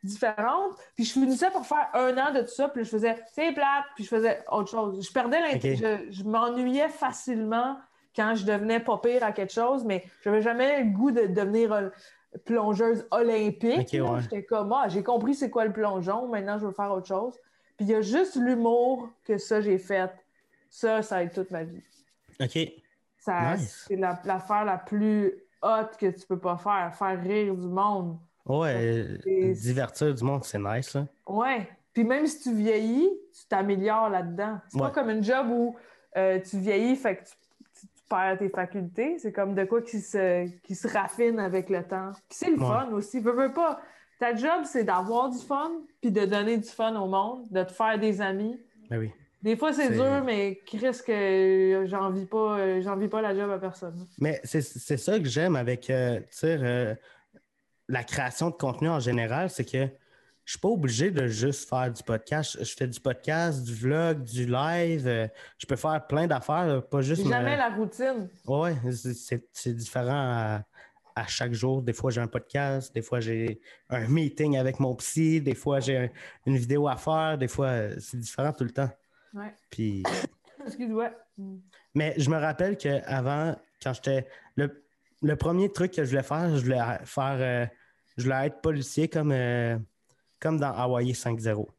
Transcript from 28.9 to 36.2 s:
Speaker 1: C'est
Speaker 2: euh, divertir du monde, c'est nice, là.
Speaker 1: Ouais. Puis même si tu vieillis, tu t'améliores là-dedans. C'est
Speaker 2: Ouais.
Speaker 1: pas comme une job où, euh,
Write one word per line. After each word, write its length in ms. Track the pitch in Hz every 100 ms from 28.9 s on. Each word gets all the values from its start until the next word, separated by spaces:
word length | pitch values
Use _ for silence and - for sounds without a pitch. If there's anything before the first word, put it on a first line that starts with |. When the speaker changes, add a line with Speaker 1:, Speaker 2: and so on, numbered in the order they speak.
| 117 104 50
Speaker 1:
C'est 180 | 190 190
Speaker 2:
euh, 80 | 185
divertir 600 | 185 113 127 123 - 151
du 100 | 131
monde, 200 | 123 139
c'est 140 | 120 104
nice, 360 | 101 113 135
là. 120 | 139 143 _ -
Speaker 1:
Ouais. 420 | 202 254 254 185 - _
Puis 120 | -
même 220 | 226 262 302
si 140 | 302
tu 140 | 254
vieillis, 540 | 220 214 214 220 247 370 392 -
tu 140 | - -
t'améliores 600 | 202 196 196 202 220 220
là-dedans. 480 | 190 170 170 208 214 -
C'est 80 | 135
Speaker 2:
Ouais. 60 | 269
Speaker 1:
pas 20 |
comme 200 | - 233
une 120 | 220
job 220 | 208 262 240
où, 260 | 240 233 233 - - _
euh, 220 | -